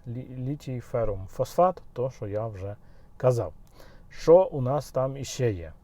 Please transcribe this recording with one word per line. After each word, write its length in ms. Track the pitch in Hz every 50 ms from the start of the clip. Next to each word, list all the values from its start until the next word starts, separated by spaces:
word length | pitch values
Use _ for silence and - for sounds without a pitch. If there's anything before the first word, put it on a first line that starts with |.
| - 123
лі-, 380 | 117 127 127 - 127 127 127
літій 340 | 135 151 147 - 135 127 120
ферум 460 | - - - 120 110 107 98 95 95 -
фосфат, 540 | - - 123 - - 170 175 185 180 - - -
то, 180 | - 127 123 131
що 160 | - - 113
я 200 | 101 101 107 113
вже 300 | 113 104 92 95 101 104 - - - - - - - -
казав. 360 | - - 127 123 117 98 80 - - - - - - - - - - - -
Що 360 | - - - 156 165 185 190
у 160 | - - 139
нас 300 | 123 123 143 147 - -
там 260 | - 131 131 135 135
іще 360 | 139 127 - - - 127 117
є? 200 | 101 85 82 78 - -